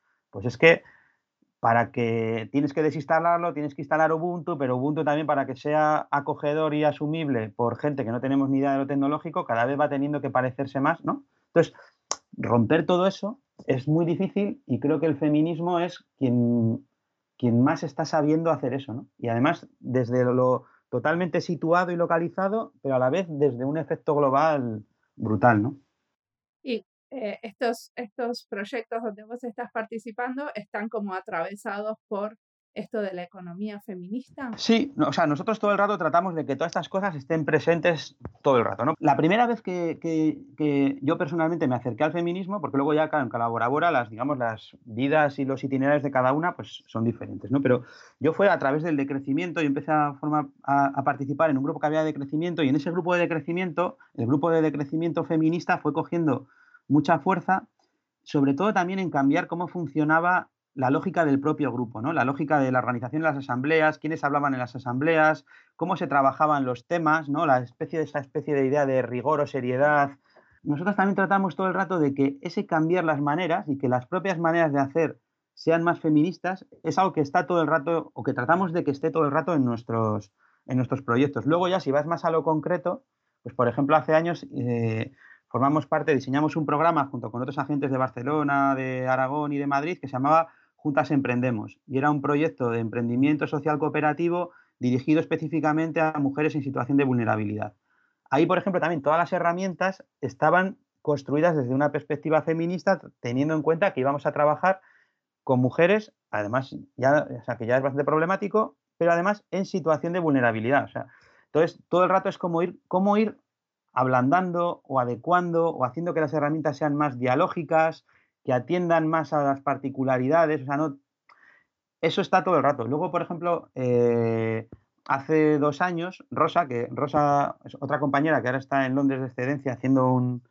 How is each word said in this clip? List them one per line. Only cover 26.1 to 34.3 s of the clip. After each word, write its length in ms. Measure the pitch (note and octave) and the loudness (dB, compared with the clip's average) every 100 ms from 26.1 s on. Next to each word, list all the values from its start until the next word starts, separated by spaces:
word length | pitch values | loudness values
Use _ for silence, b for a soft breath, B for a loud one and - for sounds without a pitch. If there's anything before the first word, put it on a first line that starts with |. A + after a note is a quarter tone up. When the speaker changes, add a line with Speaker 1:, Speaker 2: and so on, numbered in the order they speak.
| _ _ _ _ _ | _ _ _ _ _
Speaker 2:
Y, 240 | C4 A3 - _ _ | -6 -6 -8 _ _
eh, 300 | C4+ G#3+ - | -10 -8 -8
estos, 480 | A3+ - - A#3+ - - | -14 -4 -4 -4 -10 -14
estos 520 | A#3+ - A#3+ A#3+ - | -12 -6 -6 -6 -8
proyectos 540 | G3+ G#3 B3+ A3+ A3+ | -8 -6 -8 -6 -6
donde 200 | A#3 G3+ | -6 -10
vos 200 | G#3+ A#3+ | -12 -12
estás 280 | B3 A3+ A#3 | -10 -10 -8
participando 760 | A#3+ A3 A3+ A#3 G#3+ B3 B3+ D4 - | -8 -8 -10 -10 -8 -6 -6 -8 -10
están 340 | - G#3 G#3+ | -10 -8 -6
como 240 | A3 G3+ | -6 -6
atravesados 840 | F#3 - E3+ F3+ G#3 A3+ G3+ G#3+ A3 - | -8 -6 -6 -6 -8 -8 -6 -8 -10 -8
por 300 | G3+ G#3+ A3 _ _ _ | -8 -8 -10 _ _ _
esto 280 | - G#3 A3 | -14 -8 -6
de 120 | G3+ | -6
la 100 | F3+ | -8
economía 560 | F3+ G3 F3 F3 G#3+ G#3 | -12 -14 -14 -10 -10 -10
feminista. 720 | G#3+ F#3 F3+ A#3+ - | -12 -14 -10 -10 -10